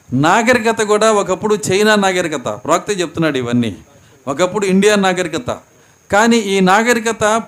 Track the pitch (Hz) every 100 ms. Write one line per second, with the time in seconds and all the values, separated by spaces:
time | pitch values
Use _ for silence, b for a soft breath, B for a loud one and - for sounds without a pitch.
0 | - 127 151 208 226 240 220 226 208 214
1 | 220 214 180 180 208 208 208 185 214 214
2 | 196 180 170 147 120 104 139 175 185 202
3 | 165 165 160 139 120 120 113 85 - b
4 | b b - 147 180 208 202 190 208 208
5 | 190 185 175 156 127 101 - _ b b
6 | - 196 233 233 202 196 185 196 226 240
7 | 226 226 214 220